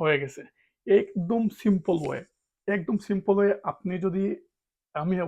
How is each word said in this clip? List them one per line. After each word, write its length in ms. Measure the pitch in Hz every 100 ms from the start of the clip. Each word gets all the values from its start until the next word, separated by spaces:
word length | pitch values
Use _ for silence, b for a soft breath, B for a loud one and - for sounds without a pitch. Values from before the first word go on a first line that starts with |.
হয়ে 160 | 156 147
গেছে। 200 | 139 - - _ _ _ -
একদম 560 | 202 - - 170 233 220 -
সিম্পল 340 | 214 196 160 170 147
ওয়ে, 140 | 131 - _ _ _ -
একদম 280 | 202 165 208 -
সিম্পল 260 | 196 196 196
ওয়ে। 120 | 202 202 185
আপনি 240 | - 185 180 185
যদি, 180 | 185 196 - _ _ _ _ _ 151
আমি 120 | 160 185